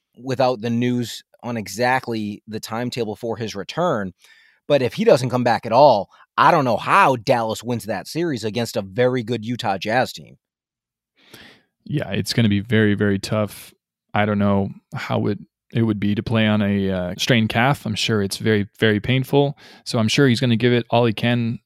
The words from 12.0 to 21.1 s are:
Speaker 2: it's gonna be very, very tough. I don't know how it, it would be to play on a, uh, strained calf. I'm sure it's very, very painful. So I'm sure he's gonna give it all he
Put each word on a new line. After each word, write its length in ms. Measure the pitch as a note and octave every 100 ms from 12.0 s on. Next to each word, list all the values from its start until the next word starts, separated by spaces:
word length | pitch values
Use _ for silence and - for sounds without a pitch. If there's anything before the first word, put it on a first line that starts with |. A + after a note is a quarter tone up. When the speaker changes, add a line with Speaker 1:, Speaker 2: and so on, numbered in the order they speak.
| -
Speaker 2:
it's 200 | G2+ G2+
gonna 160 | - A2+
be 120 | G2+
very, 340 | G#2 A2 G#2+
very 240 | G2+ G#2 G2
tough. 560 | - G#2+ G#2 - - _ _ _ _
I 100 | G#2+
don't 140 | G#2+ G#2
know 320 | G2+ G2+ G2 - _
how 320 | C3+ - A#2 A2
it, 120 | G2+ - _ _
it 120 | B2
would 180 | A2+ G#2
be 140 | G2+
to 80 | G#2
play 240 | - A2+ A2
on 160 | G#2+
a, 280 | G2+ G2+ F#2+
uh, 240 | F#2 F2+ F#2+
strained 320 | - A#2+ A2
calf. 340 | A#2 B2 C#3+
I'm 100 | A2+
sure 280 | A2 - A2
it's 160 | G2 -
very, 280 | A2 G#2+ G2+ -
very 220 | A2 G#2
painful. 580 | - C3 B2+ C#3+ C#3+ - - -
So 140 | - B2
I'm 100 | A2
sure 180 | - C#3
he's 140 | A#2
gonna 160 | B2+ A2+
give 160 | B2
it 140 | A#2+ A#2
all 160 | A#2
he 80 | A#2+